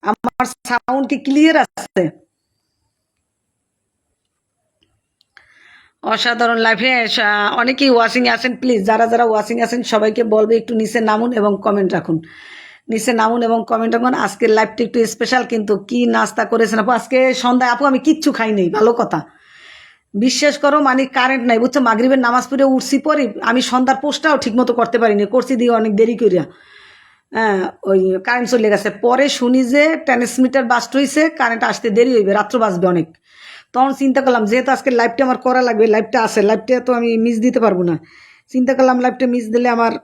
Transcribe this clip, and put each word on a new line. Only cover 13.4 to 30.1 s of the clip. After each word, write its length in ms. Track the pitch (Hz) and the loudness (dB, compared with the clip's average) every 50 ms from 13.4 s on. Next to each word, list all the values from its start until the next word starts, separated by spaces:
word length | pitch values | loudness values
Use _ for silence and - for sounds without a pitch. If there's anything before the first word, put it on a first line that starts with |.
| 233 | 0
এবং 160 | 226 226 226 214 | 0 0 -2 0
কমেন্ট 240 | - 233 220 226 226 226 | -2 -2 -2 0 -2 -2
রাখুন। 200 | 233 240 254 254 | 0 0 0 -2
আজকের 380 | - 233 196 - - 233 226 214 | -2 -4 -4 -4 -2 0 2 2
লাইভটি 240 | 220 220 214 - - 240 | 2 2 0 -2 -6 -6
একটু 140 | - - 247 226 | -2 0 0 0
স্পেশাল, 380 | 208 - _ 240 220 254 254 247 | 0 -2 _ -4 0 0 -2 0
কিন্তু 280 | 247 240 220 214 202 208 196 202 | -2 -4 -4 -2 -2 -2 -4 -2
কি 140 | - 247 240 240 | -4 -2 0 0
নাস্তা 380 | 233 226 226 220 208 - - 220 | 0 2 0 -2 -2 -2 -4 -2
করেছেন 320 | - 240 226 226 202 226 220 | -2 0 0 0 0 0 -2
আপু? 120 | 208 226 | 0 0
আজকে 280 | 247 226 - - 269 254 262 262 240 | 0 -2 -2 0 0 2 2 2 0
সন্ধ্যায় 380 | 254 - 247 247 254 254 247 240 | 0 0 0 2 2 2 0 0
আপু 100 | 240 285 | 0 0
আমি 140 | 277 262 254 | 0 0 2
কিচ্ছু 300 | 254 302 311 311 - 294 | 2 2 0 2 0 -2
খাই 200 | - - 226 220 | -2 -2 -2 -2
নাই, 160 | 214 202 185 170 | 0 0 0 0
ভালো 220 | - 427 214 220 233 | 0 2 2 2 2
কথা। 260 | 233 226 - - 156 147 - _ _ _ _ - - - - - - - - _ _ _ _ - | 0 -2 -2 -2 -6 -6 -10 _ _ _ _ -20 -20 -20 -20 -20 -20 -20 -20 _ _ _ _ -4
বিশ্বাস 420 | 202 220 254 254 - 294 294 285 | -2 -2 0 0 0 0 0 0
করো, 200 | 294 - 285 277 302 | 0 0 2 2 2
মানে 220 | 302 269 254 262 269 | 2 2 2 0 -2
কারেন্ট 380 | 269 - 277 247 254 269 262 233 | -2 -2 -2 0 0 0 -2 0
নাই, 120 | 247 233 220 | 0 0 2
বুঝছো। 200 | 240 254 - 294 | 0 0 0 0
মাগরিবের 400 | 254 233 220 214 240 254 277 269 247 | 0 0 0 2 2 2 2 2 2
নামাজ 160 | 233 240 254 240 | 0 0 0 -2
পড়ে 180 | - 269 254 277 | -2 0 0 2
উঠছি 320 | 269 262 262 254 - 277 269 | 2 2 0 0 0 -2 -2
পরে, 240 | - 302 302 294 269 214 - - | 0 0 0 0 -2 -4 -6 -6
আমি 200 | - - 233 262 | -4 -2 0 0
সন্ধ্যার 360 | 254 - 240 254 254 254 262 262 | 0 0 0 0 2 0 0 0
পোস্টটাও 360 | - 294 285 - - 320 302 | -2 -6 -6 -2 -2 0 0
ঠিক 160 | 269 - 247 202 | 0 -2 -2 0
মতো 160 | 247 254 233 233 | 0 0 0 0
করতে 240 | 233 233 226 - 226 | 0 -2 0 0 0
পারিনি, 240 | 226 226 208 202 208 | 2 2 2 0 0
করছি 280 | 202 247 254 247 254 269 | 0 0 -2 0 0 -2
দিয়ে 160 | 226 240 240 | 0 0 0
অনেক 200 | 233 226 220 220 208 | 0 0 0 -2 2
দেরি 200 | 196 226 226 240 | 2 2 0 0
করিয়া। 280 | 208 240 202 180 175 147 - - - - _ - - - - - _ _ _ _ _ _ _ | 0 0 2 2 0 -2 -4 -12 -20 -20 _ -20 -20 -20 -20 -20 _ _ _ _ _ _ _
হ্যাঁ, 300 | - 220 226 214 202 190 185 - - _ - | -4 -2 0 0 0 -2 -2 -6 -8 _ -2
ওই 160 | 196 190 190 190 190 185 185 190 | 0 2 2 2 2 -2 -2 -2
কারেন্ট 240 | - 240 247 247 214 | -2 -2 -2 0 0
চলে 180 | 254 240 220 214 | 0 2 2 2
গেছে। 200 | 208 202 202 214 196 - | 2 2 0 -4 -6 -2
পরে 240 | - 240 247 254 285 285 | 0 0 2 2 2 0
শুনি 320 | - - 254 240 254 262 262 | 0 0 0 2 2 2 2
যে 200 | 233 254 285 294 311 320 311 320 | 2 2 2 4 2 2 -2 0
ট্রান্সমিটার 600 | - | -2